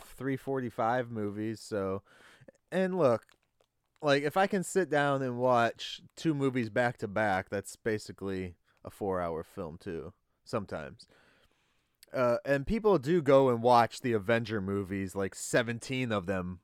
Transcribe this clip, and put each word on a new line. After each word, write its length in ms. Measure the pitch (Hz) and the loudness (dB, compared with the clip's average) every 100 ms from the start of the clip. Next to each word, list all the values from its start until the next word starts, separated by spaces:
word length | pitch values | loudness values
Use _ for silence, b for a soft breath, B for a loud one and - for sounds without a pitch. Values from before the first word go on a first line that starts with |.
| - - | -8 -10
three 200 | 131 135 | -6 -4
forty-five 720 | - 135 120 - 113 127 117 | -4 -4 -4 -2 0 0 -2
movies, 500 | 113 104 101 110 110 | -4 -6 -4 -6 -8
so, 420 | - 104 95 98 - b b b b - - | -6 -4 -4 -6 -10 b b b b -20 -6
and 260 | 180 185 180 | -4 -2 2
look, 260 | 135 113 - _ _ _ _ _ _ _ | 4 2 -2 _ _ _ _ _ _ _
like, 220 | 147 139 | 2 2
if 120 | 143 190 | 2 2
I 80 | 196 | 2
can 180 | 196 | 0
sit 260 | 165 190 151 | 0 0 2
down 320 | 147 143 135 | 2 2 0
and 180 | 131 123 | -2 0
watch 640 | 127 120 117 - - - - - | 4 4 4 0 -12 -14 -16 -4
two 160 | 165 | -2
movies 360 | 143 135 127 113 | 0 0 0 0
back 280 | 113 120 - | 0 0 0
to 100 | 107 | -4
back, 420 | 101 107 95 - | 0 2 0 -2
that's 280 | 101 - - | -6 -6 -6
basically 760 | 117 107 - 95 98 95 90 85 _ _ | -2 -2 -4 -10 -6 -4 -6 -10 _ _
a 60 | - | -18
four-hour 540 | - 101 92 85 80 | -8 -4 -2 -2 -6
film 340 | - 101 82 80 | -8 -12 -12 -12
too, 340 | 101 82 78 - _ _ | -10 -10 -10 -16 _ _
sometimes. 640 | - 117 95 90 69 113 - _ _ _ _ _ _ _ _ _ - | -8 -8 -6 -10 -10 -16 -20 _ _ _ _ _ _ _ _ _ -8
Uh, 260 | 131 123 120 | 0 0 0
and 220 | - 143 139 | 0 -2 0
people 320 | 214 208 175 | 0 4 4
do 240 | 127 180 | 4 2
go 280 | 143 139 135 | 6 6 6
and 120 | 117 | 4
watch 400 | 120 120 113 - | 6 6 6 0
the 120 | 127 | -2
Avenger 460 | 110 95 117 107 110 | 0 2 0 0 -4
movies, 540 | 95 101 92 98 95 98 | -2 -4 -2 -4 -4 -4
like, 200 | 98 - | -4 -6
seventeen 760 | - 139 117 117 - 127 123 | -2 0 0 -4 -4 -4 0
of 140 | 104 90 | -2 -2
them 320 | 95 90 90 | -4 -4 -8